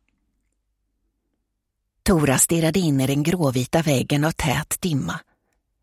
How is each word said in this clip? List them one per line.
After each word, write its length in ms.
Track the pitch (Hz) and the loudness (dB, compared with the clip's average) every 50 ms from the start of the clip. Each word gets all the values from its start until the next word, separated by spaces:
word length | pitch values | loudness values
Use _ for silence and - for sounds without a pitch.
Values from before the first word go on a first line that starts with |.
| _ _ _ _ _ _ _ _ _ _ _ _ _ _ _ _ _ _ _ _ _ _ _ _ _ _ _ _ _ _ _ _ _ _ _ _ _ _ _ _ | _ _ _ _ _ _ _ _ _ _ _ _ _ _ _ _ _ _ _ _ _ _ _ _ _ _ _ _ _ _ _ _ _ _ _ _ _ _ _ _
Tora 360 | - - 190 160 147 135 127 - | 0 2 2 4 4 2 2 2
stirrade 420 | - - 170 165 160 160 156 196 | 2 0 0 0 0 0 0 0
in 200 | 180 156 139 135 | 0 2 0 0
i 60 | 131 | 0
den 160 | 131 139 143 | 0 0 0
gråvita 600 | 151 165 190 180 160 135 120 131 127 - - 165 | 0 0 0 0 0 0 0 -2 -2 0 0 0
väggen 420 | 160 165 139 120 - - 147 143 151 | 0 2 0 0 0 0 0 0 0
av 80 | 156 | -2
tät 480 | - - - 143 123 139 160 - - - | -2 -2 -2 -2 -2 -2 -4 -6 -6 -6
dimma. 400 | - 180 151 131 175 170 170 160 - _ _ _ _ _ _ _ _ _ _ _ | -4 -2 -2 -2 -4 -6 -8 -10 -14 _ _ _ _ _ _ _ _ _ _ _